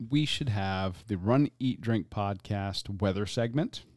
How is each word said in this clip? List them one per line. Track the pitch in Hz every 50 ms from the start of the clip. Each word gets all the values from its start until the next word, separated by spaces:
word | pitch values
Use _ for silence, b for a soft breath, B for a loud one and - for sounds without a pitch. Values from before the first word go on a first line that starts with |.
| 117 113
we | 139 151 151
should | - - - 156 131
have | 101 98 98 95 95 95 95 95 92 - -
the | - 104 90
Run, | 87 107 120 139 147 - - -
Eat, | 131 131 120 -
Drink | - 113 113 110 78 -
podcast | - 107 101 101 101 95 - - 104 98 98 98 92 - - - 101 92
weather | 107 98 92 98 104
segment. | 98 - 120 117 120 117 147 170 247 - - - - -